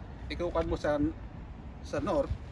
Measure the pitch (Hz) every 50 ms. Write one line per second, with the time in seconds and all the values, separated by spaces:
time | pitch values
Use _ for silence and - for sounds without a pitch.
0 | - - - - - - 151 - 170 175 - 165 165 165 165 151 - 156 147 147
1 | 147 160 - - - - - - - - - - - - - - - - - -
2 | - 208 320 285 - - - - - -